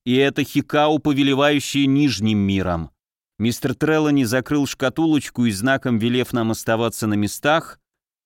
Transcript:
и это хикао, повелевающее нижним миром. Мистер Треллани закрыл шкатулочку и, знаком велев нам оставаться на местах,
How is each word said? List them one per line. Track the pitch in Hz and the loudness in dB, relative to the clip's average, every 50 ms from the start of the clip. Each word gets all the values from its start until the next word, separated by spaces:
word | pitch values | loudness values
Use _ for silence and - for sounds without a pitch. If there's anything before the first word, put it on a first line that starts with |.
| - | -2
и | 120 123 | 0 2
это | 131 139 139 - 151 139 | 2 2 2 0 -2 -4
хикао, | - - 147 - - - 147 147 151 156 147 | -2 -2 -4 -2 0 0 2 2 2 2 2
повелевающее | - 151 143 135 139 139 139 131 143 147 147 139 - - - 139 139 | 0 0 2 2 2 2 2 2 2 2 2 0 -2 -2 0 0 2
нижним | 135 135 143 147 139 113 95 107 110 107 104 | 2 4 4 2 2 0 0 0 0 2 2
миром. | 98 98 98 95 90 90 87 82 80 73 _ _ _ _ _ _ _ _ _ - | 2 2 0 0 0 -2 -4 -4 -6 -10 _ _ _ _ _ _ _ _ _ -4
Мистер | 104 120 117 - - 135 120 | -4 -4 -2 -2 -4 -6 -4
Треллани | - 151 151 156 156 156 151 143 139 131 | -2 0 0 2 2 2 2 2 2 2
закрыл | 107 120 131 123 - 147 147 139 | 2 0 -2 -2 0 0 -2 -2
шкатулочку | 127 - - 135 127 - - 165 160 156 139 - - - 123 120 | -2 -4 -4 -4 -2 -2 0 0 2 0 0 -2 -4 -4 -2 0
и, | 117 | 0
знаком | 101 92 107 135 135 131 - 131 120 107 | 0 0 0 0 0 0 0 -2 -2 0
велев | 113 117 123 127 120 - - | 0 0 0 0 -2 -2 -2
нам | 120 113 110 | -2 -2 -2
оставаться | 110 - - - 117 110 117 113 - - 123 | -4 -4 -2 -2 0 0 0 -2 -2 -4 -2
на | 107 104 | -2 0
местах, | 104 104 98 - - - 147 156 165 - - - - _ _ _ _ _ _ _ _ _ | 0 -2 -2 -4 -2 0 0 0 0 -2 -6 -14 -20 _ _ _ _ _ _ _ _ _